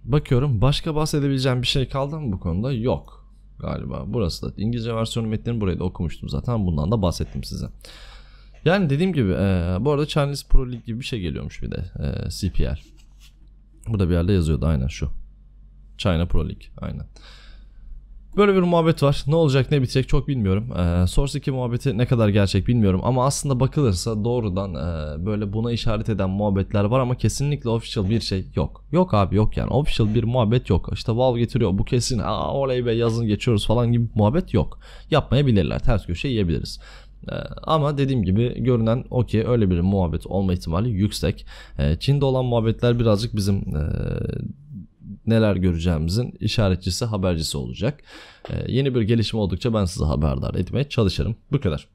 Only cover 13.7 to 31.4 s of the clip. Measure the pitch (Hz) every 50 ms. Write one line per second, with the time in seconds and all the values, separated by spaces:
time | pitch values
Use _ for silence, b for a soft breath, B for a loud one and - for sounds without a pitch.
13.7 | - - - 113 113 98 95 80 87 85 87 90 101 92 80 78 78 62 62 80
14.7 | 80 67 64 67 - - - 69 - - - - - - - - - - - -
15.7 | - - - - - - - 104 87 82 87 87 - - - - - - - -
16.7 | - - - 71 69 - - - B B B B B B B B B B B B
17.7 | B B B B - - - - - - - - - 196 208 202 196 190 180 175
18.7 | 175 170 160 165 160 - 143 139 139 - - 131 156 170 165 147 131 139 123 -
19.7 | 151 143 127 117 - 139 127 - - - 147 151 139 123 104 95 95 104 120 123
20.7 | - - 90 85 85 87 90 90 - - 139 135 - 139 - 147 131 131 123 120
21.7 | 120 123 - 135 101 101 123 - 131 117 110 104 101 107 101 95 - 98 - -
22.7 | 120 120 107 95 92 92 - 120 127 127 123 139 139 - - 143 135 120 135 127
23.7 | - 151 143 117 92 85 - 117 113 107 101 117 120 123 110 104 90 95 98 98
24.7 | 85 65 73 87 85 78 76 76 73 78 87 107 107 104 107 101 101 110 113 120
25.7 | 120 110 - 127 107 104 - - 110 95 98 95 95 98 104 104 95 98 92 -
26.7 | - 104 101 104 123 135 127 123 127 - - 110 - - 139 143 147 147 - 120
27.7 | 113 113 113 - - 113 95 92 113 117 - - 101 95 92 - - 101 71 -
28.7 | - - - - 143 175 185 180 - 104 98 87 - 101 110 - - - 58 -
29.7 | - 127 156 - - - 113 104 107 120 117 113 123 127 117 101 117 123 - -
30.7 | 98 80 - - - - - - 110 117 127 131 120 120